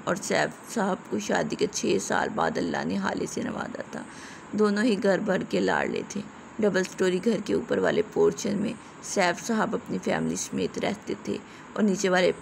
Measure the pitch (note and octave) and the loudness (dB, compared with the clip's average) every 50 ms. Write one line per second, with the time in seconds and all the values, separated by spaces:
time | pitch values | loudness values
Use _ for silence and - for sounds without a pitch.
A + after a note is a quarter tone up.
0 | - - F3+ - - - F#2 E2 D2+ - - - - - - A#3 F#3+ G3+ F#3 - | -2 -2 -2 -2 0 0 2 2 2 0 -2 -8 -12 -6 -2 0 0 0 0 -2
1 | - - - G#3+ G3+ - G3 F3+ D#3 - - - - F#3 - - - - F#3 G3 | -4 -4 -4 -4 -2 0 0 0 0 0 0 0 0 0 -2 -2 0 0 0 0
2 | - - - - - - - - A2+ - - - - - - - - E3 F#3+ G3+ | 0 0 0 0 0 0 0 0 0 0 0 0 -2 -2 -2 -2 -2 -2 -2 -2
3 | F#3+ G3+ - - - - - - - - - - - - - - - - - - | -2 -2 -2 -4 -4 -6 -4 -4 -4 -4 -4 -6 -6 -8 -8 -10 -10 -10 -10 -12
4 | - - - - - - - - - - - G#3 G#3+ G#3 G3+ G#3 A3 B3+ G3+ F#3 | -12 -12 -14 -16 -16 -16 -16 -16 -10 -4 2 4 4 4 4 4 4 4 4 4
5 | - G3 F#3 E3+ G#3 G3+ F#3 F#3 - - - F3+ - - E2+ D2 C#2+ - - G1+ | 4 4 4 4 2 2 0 0 0 0 0 0 2 2 2 2 2 0 -2 -4
6 | - - - G3+ G#3 - - - - - - - G#3+ G3+ F3+ F#3 F#3 - - - | -4 -6 -6 -8 -8 -10 -12 -18 -18 -12 -4 2 2 4 4 2 0 0 0 0
7 | F#3+ F#3 F3+ F#3 - A#3 A3 G#3 G#3 - - - - - - F#3+ - - - - | 2 2 2 2 2 2 2 2 0 0 0 0 2 0 0 2 2 4 4 2
8 | E2+ - - E2+ E2 E2 E2 - - G3+ G3+ - - - - - - - - - | 2 2 4 4 6 6 4 2 -2 -2 0 0 -2 -2 -4 -6 -12 -18 -18 -14
9 | - - - G#3 F3+ F3 E3+ - - - A3+ A3 F#3+ - - - - - F3+ F#3 | -10 -4 0 2 2 2 2 0 -2 -2 0 0 0 0 0 -2 -4 -4 -6 -4
10 | - A3 F3+ D#3+ - - E3+ F#3+ - - G3+ G3 - - - - - - G3 G#3 | 0 0 0 0 0 -2 -2 -4 -4 -4 -2 -2 -2 -2 -2 -2 -2 -2 -2 -4
11 | - - - - - G#3 G3+ - - - - - - - - - A3 G#3 F#3 - | -6 -8 -8 -6 -4 -6 -6 -6 -6 -12 -18 -18 -16 -8 0 2 4 4 4 4
12 | - F#3 F3+ F#3 F3+ E3+ E3 - | 2 4 4 6 6 4 4 4